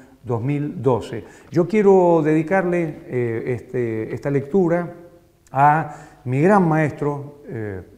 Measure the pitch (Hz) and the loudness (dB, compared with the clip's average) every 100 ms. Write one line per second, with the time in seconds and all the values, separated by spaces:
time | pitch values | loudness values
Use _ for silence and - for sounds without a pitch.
0 | - _ - 117 127 143 147 - 123 113 | -20 _ -6 -4 -2 -4 -6 -2 0 0
1 | - 110 - - - 143 175 214 202 190 | -2 -12 -14 -20 -4 -2 0 4 6 6
2 | 175 165 151 156 160 190 180 175 160 143 | 6 4 4 0 2 0 0 -2 -4 -8
3 | - 127 120 113 120 120 - 127 117 110 | -6 -4 -2 -4 -4 -6 -6 -4 -4 -4
4 | 110 123 143 139 139 196 170 170 170 - | -6 -6 -4 -4 0 0 2 0 -4 -12
5 | - - _ _ _ 135 147 156 156 - | -20 -20 _ _ _ 2 4 4 -2 -12
6 | - - 123 131 175 208 170 156 151 - | -20 -14 -4 0 4 4 4 2 0 -2
7 | 147 143 139 - 254 131 107 92 - | -6 -6 -12 -18 -14 -10 -10 -10 -14